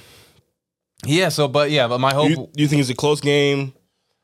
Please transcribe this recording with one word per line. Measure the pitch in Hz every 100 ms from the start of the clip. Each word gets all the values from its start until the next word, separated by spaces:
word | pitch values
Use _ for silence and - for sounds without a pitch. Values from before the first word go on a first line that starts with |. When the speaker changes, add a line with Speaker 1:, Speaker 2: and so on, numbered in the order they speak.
| - - - _ _ _ _ _ _ -
Speaker 1:
yeah, | 113 156 180
so, | 151 143
but | 143 147
yeah, | 151 117
but | 123
my | 131
hope | 135 151
Speaker 2:
You, | 160 -
you | 147 147
think | 147
it's | 127
a |
close | 120 147 151
game? | 139 143 143 139 139 - _ _ _ _